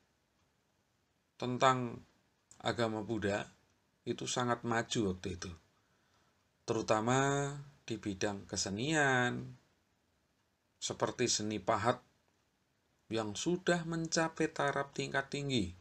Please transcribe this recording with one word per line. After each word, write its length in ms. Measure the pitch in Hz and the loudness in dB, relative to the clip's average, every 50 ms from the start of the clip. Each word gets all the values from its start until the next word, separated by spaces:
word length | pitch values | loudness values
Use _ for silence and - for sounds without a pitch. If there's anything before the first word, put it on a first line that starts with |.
| _ _ _ _ _ _ _ _ _ _ _ _ _ _ _ _ _ _ _ _ _ _ _ _ _ _ _ - | _ _ _ _ _ _ _ _ _ _ _ _ _ _ _ _ _ _ _ _ _ _ _ _ _ _ _ -4
tentang 640 | 123 123 123 120 135 131 131 127 123 117 120 120 - - _ _ _ _ _ _ _ - - - | -4 -2 2 4 6 6 6 4 0 -4 -6 -10 -14 -20 _ _ _ _ _ _ _ -20 -14 -6
agama 480 | - 117 101 113 117 110 107 107 104 | -4 -2 0 2 0 0 0 -2 -2
Buddha 400 | 104 113 107 101 98 101 110 - - - _ _ _ _ _ _ _ _ _ | -2 -2 -2 0 0 0 -2 -4 -6 -14 _ _ _ _ _ _ _ _ _
itu 240 | - 120 117 - 135 | -8 -6 -6 -4 -4
sangat 400 | 127 - 131 123 120 120 120 - | -4 -2 0 2 2 0 0 0
maju 480 | 120 113 117 117 - - 123 104 95 90 | 0 0 0 0 0 0 0 0 0 0
waktu 240 | 90 - 98 87 85 | -2 -6 -8 -8 -8
itu. 140 | - 92 82 - _ _ _ _ _ _ _ _ _ _ _ _ _ _ _ _ _ _ _ _ _ | -10 -12 -14 -14 _ _ _ _ _ _ _ _ _ _ _ _ _ _ _ _ _ _ _ _ _
Terutama 880 | - 113 110 110 - 113 107 110 120 127 135 139 139 139 143 143 139 143 143 139 - - - | -2 0 0 2 2 2 2 4 4 4 4 4 2 2 0 -2 -2 -6 -8 -12 -16 -20 -14
di 160 | _ - 113 98 | _ -8 -8 -6
bidang 480 | - 107 95 95 110 104 101 98 98 | -4 -6 -4 -2 -2 -2 -2 -4 -8
kesenian, 1120 | - 107 98 - 101 95 104 127 151 165 151 143 135 131 123 123 123 123 123 127 127 - - _ _ _ _ _ _ _ _ _ _ _ _ _ _ _ _ _ _ _ _ _ _ _ - | -6 -4 -4 -2 -2 -2 -2 0 2 2 4 4 4 4 4 4 2 0 -2 -6 -10 -12 -18 _ _ _ _ _ _ _ _ _ _ _ _ _ _ _ _ _ _ _ _ _ _ _ -8
seperti 480 | - - 113 - 123 110 104 - 123 | -6 -6 -2 0 0 0 0 0 0
seni 320 | 113 - - 107 107 107 101 | 2 0 0 -2 -2 -4 -2
pahat 400 | 98 - 113 101 107 120 123 - - _ _ _ _ _ _ _ _ _ _ _ _ _ _ _ _ _ _ _ _ - | 0 0 2 2 4 2 2 0 -2 _ _ _ _ _ _ _ _ _ _ _ _ _ _ _ _ _ _ _ _ -4
yang 240 | 107 110 110 107 104 | -2 -2 -2 -2 -4
sudah 480 | - - 165 180 180 - - 175 170 160 | -4 -2 0 0 0 2 2 2 2 0
mencapai 640 | 165 165 165 165 160 - 170 160 160 - - 160 156 | -2 -4 -4 -2 0 0 0 0 0 0 0 -2 0
taraf 460 | - - 143 143 139 139 139 - - | 0 0 0 0 0 0 -2 -4 -4
tingkat 340 | - 139 139 139 139 139 - | -6 -4 -2 0 -2 -2 -2
tinggi. 460 | - 143 143 139 131 117 95 87 87 - | -4 -4 0 2 2 2 2 0 -4 -12